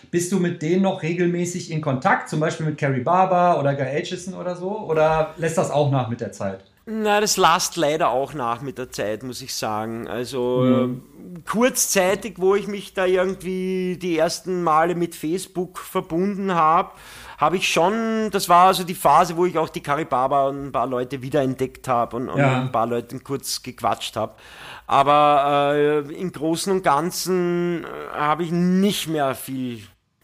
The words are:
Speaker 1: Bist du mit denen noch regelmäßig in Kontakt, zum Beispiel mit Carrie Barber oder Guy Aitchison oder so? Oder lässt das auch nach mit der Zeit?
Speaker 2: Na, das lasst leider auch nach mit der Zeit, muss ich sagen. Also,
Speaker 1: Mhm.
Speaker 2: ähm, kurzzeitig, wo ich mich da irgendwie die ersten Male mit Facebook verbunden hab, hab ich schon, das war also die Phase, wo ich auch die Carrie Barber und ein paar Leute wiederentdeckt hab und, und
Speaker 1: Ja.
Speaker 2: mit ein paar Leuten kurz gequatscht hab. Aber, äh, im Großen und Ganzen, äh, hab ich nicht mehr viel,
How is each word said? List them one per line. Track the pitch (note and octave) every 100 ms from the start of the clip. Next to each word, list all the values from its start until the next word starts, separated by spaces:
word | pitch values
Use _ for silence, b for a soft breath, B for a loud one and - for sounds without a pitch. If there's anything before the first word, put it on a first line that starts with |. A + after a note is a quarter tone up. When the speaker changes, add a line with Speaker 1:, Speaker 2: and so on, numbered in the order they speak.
| B
Speaker 1:
Bist | F3 E3+
du | F#3+
mit | F3 E3+
denen | D#3 F#3
noch | F#3+ F#3
regelmäßig | D#3 F3 F3 F3 F3 F3+ -
in | D#3
Kontakt, | D3+ C3 F#3+ B3 -
zum | D#3
Beispiel | D#3+ E3 D#3
mit | D3
Carrie | C#3+ B2+
Barber | B2+ F3+ F#3 F3+ F3+ D#3
oder | C#3
Guy | C#3 B2+
Aitchison | D3 F3 F3+ F#3+
oder | F3+ F3
so? | F3 F#3 G#3+
Oder | F3+ D#3 D#3 D#3+ D#3 -
lässt | D#3+ D#3+
das | D#3
auch | C#3+ C#3
nach | C3+ A2+
mit | A#2
der | G#2
Zeit? | - G2+ F#2+ - _ -
Speaker 2:
Na, | A3 G#3 G#3
das | G#3 -
lasst | F3 F3 - E3+
leider | D3 D#3 D3+
auch | B2 C3+
nach | D3 A#2+ A#2
mit | C#3 B2
der | B2+
Zeit, | - G#2 G#2+
muss | B2+ A#2+
ich | C3
sagen. | - A#2 G#2+ A2 A2+ A#2
Also, | A2 A#2+ C3 B2 B2+
Speaker 1:
Mhm. | B2+
Speaker 2:
ähm, | A#2+ B2 B2+ - - F3+ F3
kurzzeitig, | - F#3+ B3+ - - G3+ F3+ G3+ A3 F3
wo | F#3+
ich | G3+ G3+
mich | G3+ G3
da | - F#3
irgendwie | F#3 F#3 F#3 F3 F#3 F#3 F#3 F#3 F3+
die | F3+ D#3+
ersten | E3+ - F3 F3+
Male | E3+ D#3 F3
mit | F3 E3+
Facebook | - D#3 F#3 - F#3+ F3+ -
verbunden | - F#3+ F#3 E3+ G3 G3 G3
hab, | F3 D#3 E3+ F3+ B B B B -
hab | D3+
ich | F#3 -
schon, | E3 E3+ A3+ A3+ A3 A3
das | F#3+ F3
war | F3 F#3
also | F3+
die | F3
Phase, | F#3 D#3 D3 F3 E3+
wo |
ich | F3+ E3
auch | D#3
die | C#3+
Carrie | D3 C#3+ D#3+
Barber | B2+ C3 C#3 C#3
und | C#3 C#3
ein |
paar | C3 B2
Leute | B2 B2+ C#3
wiederentdeckt | C3 D3 C3 B2+ C3 - -
hab | A#2+ A2+
und, | A#2 A#2
und | F2
Speaker 1:
Ja. | C#3
Speaker 2:
mit | B2+ B2+
ein |
paar | A#2 A#2
Leuten | A#2+ A#2 C3
kurz | - C#3 - -
gequatscht | - A#2+ A2 A#2 - A2+
hab. | A2 - B B B B -
Aber, | C3+ C#3 D3 D3 C#3+ C#3+ C#3+ C#3+ D3
äh, | D3 D3+ C#3+
im | D#3+ F#3
Großen | C3+ D#3+ D#3+ G3
und | F#3+
Ganzen, | F#3 C#3+ E3+ - E3+ F#3 F3 F3 F3 E3+
äh, | - C#3+ D3 -
hab | D3 D#3
ich | E3+
nicht | F3 F3+ F#3 G3+ - D3+
mehr | D#3+ C3+
viel, | A#2+ - C3+ B2+ A#2 G2+ _ _ _